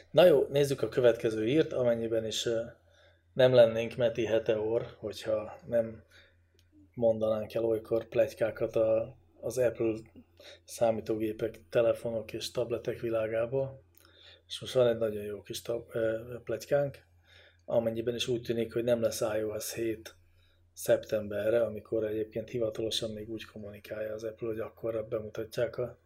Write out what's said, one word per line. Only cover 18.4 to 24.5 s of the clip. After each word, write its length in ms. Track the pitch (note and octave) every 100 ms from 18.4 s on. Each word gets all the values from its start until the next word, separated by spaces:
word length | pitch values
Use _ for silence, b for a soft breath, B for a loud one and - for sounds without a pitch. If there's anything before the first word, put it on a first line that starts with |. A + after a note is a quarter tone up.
tűnik, 300 | - A#2 A2+
hogy 120 | A#2
nem 160 | A#2 A#2+
lesz 200 | A2+ -
I 220 | A2+ G#2+
O 160 | G#2+ G#2+
S 140 | -
hét 400 | - A2+ A2 - - _ _ _ _ _
szeptemberre, 920 | - - A2+ - G#2+ G#2 G2+ G#2+ A#2
amikor 400 | A2 G#2+ - A2+
egyébként 440 | G#2+ A2 G#2+ A2+ A2
hivatalosan 600 | B2 A2 G#2+ A2 - A2+
még 200 | G#2+ G#2+
úgy 140 | A2
kommunikálja 680 | - A2 G#2 G2+ - G#2+ G#2+
az 120 | G#2+
Apple, 240 | A2+ G#2+
hogy 100 | A#2